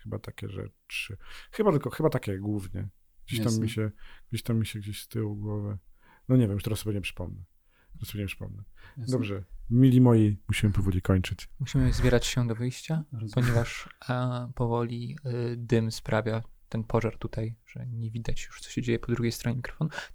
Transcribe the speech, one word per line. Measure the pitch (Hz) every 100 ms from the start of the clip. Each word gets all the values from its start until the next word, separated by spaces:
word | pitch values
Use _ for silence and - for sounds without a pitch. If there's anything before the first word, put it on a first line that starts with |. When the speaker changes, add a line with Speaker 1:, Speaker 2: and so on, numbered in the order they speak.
Speaker 1:
chyba | 110 107
takie | - - 101
rzeczy. | 98 101 - - - - 101 - - -
Chyba | - 214
tylko, | 147 120
chyba | - 156
takie | 131 - 95
głównie. | 104 104 92 92 101 - _ - -
Gdzieś | 117
tam | 110
Speaker 2:
Jasne. | 110
Speaker 1:
mi | 110
się, | 110 107 - - - -
gdzieś | 113
tam | - 113
mi | 110
się | 107
gdzieś | 104 104
z | -
tyłu | 113 107 104
głowy. | 104 104 104 101 - - _ _ -
No | 131
nie | 110
wiem, |
już | 101
teraz | 110 107
sobie | 107
nie | 101
przypomnę. | 90 - 107 95 92 _ _ _ _
Teraz | - -
sobie | 104
nie | 98
przypomnę. | - 104 98 101 - - -
Speaker 2:
Jasne. | 120
Speaker 1:
Dobrze, | 127 104 98 92 - -
mili | 117 131 123
moi, | 123 117 107 104 -
musimy | - 107
powoli | 98 95 90
kończyć. | - 95 - - - -
Speaker 3:
Musimy | 127 139 127
zbierać | - 127 120 -
się | 127 120
do |
wyjścia, | 113 123 - - 160 151
Speaker 2:
Rozumiem. | 117 107
Speaker 3:
ponieważ, | 127 123 117 120 - - - -
a, | 123 127 123 123
powoli, | 127 117 117 120 120 120 - 131 120 120
y, | 120
dym | 117 117 113
sprawia | - - 110 110 113 - - -
ten | 117
pożar | 110 113 110 -
tutaj, | 117 - 113 113 -
że | 123 123
nie | 117 113
widać | 117 113 117 -
już, | -
co | -
się | -
dzieje | 117 113
po | -
drugiej | 117 120
stronie | - 120 123
mikrofonu. | - - 151 - -